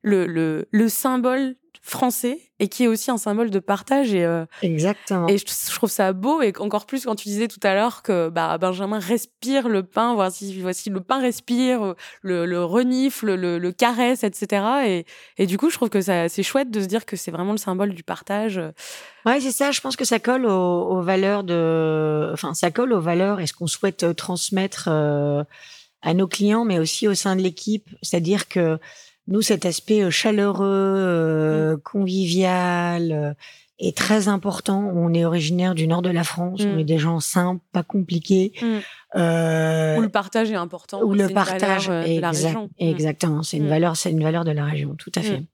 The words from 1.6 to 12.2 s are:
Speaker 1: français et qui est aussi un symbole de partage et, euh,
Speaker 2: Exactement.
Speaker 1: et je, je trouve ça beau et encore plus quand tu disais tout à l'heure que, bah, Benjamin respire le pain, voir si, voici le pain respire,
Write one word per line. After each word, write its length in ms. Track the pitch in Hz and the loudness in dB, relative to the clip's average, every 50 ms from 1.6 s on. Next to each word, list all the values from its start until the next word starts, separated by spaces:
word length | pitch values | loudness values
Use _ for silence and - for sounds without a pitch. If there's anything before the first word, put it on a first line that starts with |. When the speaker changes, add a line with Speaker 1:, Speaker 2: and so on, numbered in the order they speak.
| _ _ - - | _ _ -20 -20
Speaker 1:
français 580 | _ - - - 262 254 240 - - 240 269 339 - _ _ _ | _ -12 -4 0 0 0 0 0 -2 -4 -4 -4 -12 _ _ _
et 80 | 208 | -4
qui 160 | 190 - - 247 | -4 0 2 2
est 40 | |
aussi 240 | 233 226 214 - - | 2 2 0 -2 -2
un 60 | 247 | -4
symbole 320 | 220 - 214 202 220 233 226 | -2 -2 -2 0 0 0 0
de 100 | 196 190 | 0 -2
partage 540 | - - 202 196 - - 269 277 277 233 202 | 0 0 -4 -4 0 0 2 2 2 2 2
et, 120 | 180 170 | 2 2
euh, 200 | 170 170 165 160 - - - | 2 0 -2 -4 -8 -8 -4
Speaker 2:
Exactement. 680 | - 175 165 151 160 190 208 - - - 196 180 170 | -2 0 0 2 2 0 0 -2 -4 -2 0 0 4
Speaker 1:
et 100 | 170 202 | 4 2
je, 80 | 202 - | 2 0
je 280 | - - - - - - | -4 -8 -6 -6 -6 -2
trouve 140 | - - 208 | -2 -2 -2
ça 220 | - - 202 190 | 0 0 0 0
beau 300 | 190 185 196 262 311 320 | 0 0 0 0 2 2
et 100 | 262 208 180 - | 2 0 0 -2
encore 260 | 208 208 202 208 - | -6 -4 -4 -4 -4
plus 200 | - 269 269 240 | -4 -8 -6 -4
quand 100 | 247 214 | -4 -6
tu 140 | 208 - 208 | -6 -4 -4
disais 180 | 202 208 233 | -2 -2 -2
tout 120 | 220 - - - | -4 -4 -2 0
à 100 | 202 190 | 2 2
l'heure 300 | 202 214 240 - - - | 2 0 0 -2 -4 -2
que, 260 | - 196 175 165 160 | 0 0 0 0 0
bah, 280 | 170 170 165 160 160 | -2 -2 -2 0 0
Benjamin 420 | 165 180 185 185 185 196 196 214 214 | 0 0 -2 -2 -2 -4 -4 -4 -4
respire 720 | 175 175 233 226 - _ _ _ - 247 269 277 226 240 | -2 0 -2 -2 -2 _ _ _ -4 0 0 0 2 2
le 140 | 214 196 185 | 0 0 -2
pain, 300 | 180 _ 214 226 240 240 | -2 _ 0 0 2 2
voir 180 | 208 190 185 | 2 0 -2
si, 280 | 180 - 196 196 190 190 | -2 -6 -10 -10 -8 -6
voici 280 | 180 185 185 - - 214 | -6 -6 -6 -4 -6 -6
le 100 | 196 190 | -6 -6
pain 180 | 180 - 262 269 | -2 -2 0 0
respire, 760 | 254 247 240 - _ - 240 240 262 254 254 240 208 190 170 - - - - - | 0 -2 -2 -4 _ -2 0 2 2 2 2 0 -2 -4 -6 -8 -14 -20 -20 -10